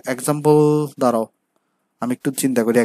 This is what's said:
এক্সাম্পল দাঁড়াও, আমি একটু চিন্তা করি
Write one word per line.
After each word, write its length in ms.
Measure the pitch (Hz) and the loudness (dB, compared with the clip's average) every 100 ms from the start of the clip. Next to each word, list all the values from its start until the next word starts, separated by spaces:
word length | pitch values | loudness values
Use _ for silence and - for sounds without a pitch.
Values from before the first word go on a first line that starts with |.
| - | -6
এক্সাম্পল 420 | - - 151 147 151 151 151 147 - | -6 -4 -2 2 4 4 2 -2 -2
দাঁড়াও, 220 | 131 117 110 _ _ _ _ _ _ - | 0 0 -4 _ _ _ _ _ _ -10
আমি 100 | 120 123 | -8 -4
একটু 120 | 147 135 | -6 -4
চিন্তা 180 | 135 120 113 | -2 0 2
করি 120 | 120 | 2